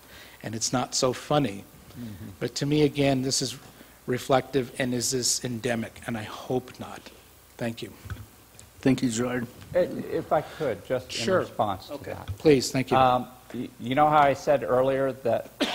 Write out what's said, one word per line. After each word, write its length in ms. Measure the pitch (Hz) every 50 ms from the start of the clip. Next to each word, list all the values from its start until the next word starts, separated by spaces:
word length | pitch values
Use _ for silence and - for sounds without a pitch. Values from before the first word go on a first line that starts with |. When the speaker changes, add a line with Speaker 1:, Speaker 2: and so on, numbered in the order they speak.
| - - - - - - - -
Speaker 1:
and 140 | - 117 110
it's 160 | 113 - -
not 240 | - 123 127 - -
so 160 | - - 127
funny. 540 | 120 - - - 147 147 139 110 101 98 - - - - - -
Speaker 2:
Mm-hmm. 380 | - 123 120 110 104 - 110 110 98 -
Speaker 1:
But 160 | 117 120 -
to 100 | - 143
me, 180 | 143 151 151 151
again, 380 | 139 120 143 139 139 135 131
this 200 | 127 135 131 -
is 160 | 139 117 117 139 - - - - - - - - - -
reflective, 640 | 127 - - - 139 131 - - - 139 123 117 - -
and 140 | 135 123 123
is 180 | 123 113 -
this 340 | 131 127 120 - - - -
endemic? 560 | 127 120 110 110 123 117 117 110 98 - - - -
And 100 | 120 110
I 60 | 104
hope 560 | - - - - - 131 127 127 - - -
not. 220 | 107 - - - - - - - - - - - - - - -
Thank 260 | 120 117 117 - -
you. 100 | - - - - - - - - - - - - - - - - - - -
Speaker 3:
Thank 240 | - 135 127 127 135
you, 60 | 123
Gerard. 360 | 110 113 123 123 123 127 117 - - - - - -
Speaker 2:
Uh, 40 | -
if 520 | 175 - 262 233 - - - 160 143 -
I 100 | 175 156
could, 420 | 147 - - - 156 135 104 95 - -
just 200 | 131 123 - -
in 180 | - - 113
Speaker 1:
Sure. 140 | 196 185 175
Speaker 2:
response 480 | 123 110 - - 113 104 95 - - -
to 60 | 147
Speaker 1:
Okay. 180 | 139 - - 87
Speaker 2:
that. 120 | - - - 98 -
Speaker 1:
Please, 340 | - 160 147 127 113 -
thank 180 | - 135 127 -
you. 80 | 131 131
Speaker 2:
Um, 300 | 131 127 123 123 117 - - - - - -
y-, 160 | 120 120 - - -
you 140 | - 120 131
know 160 | 143 151 151
how 120 | 151 151
I 120 | 143 139 135
said 300 | - - 156 147 131 120
earlier 480 | - 127 123 131 135 135 135 135 135
that 400 | 123 - - 117 113 110 - - -
<coughs> 60 | - - - -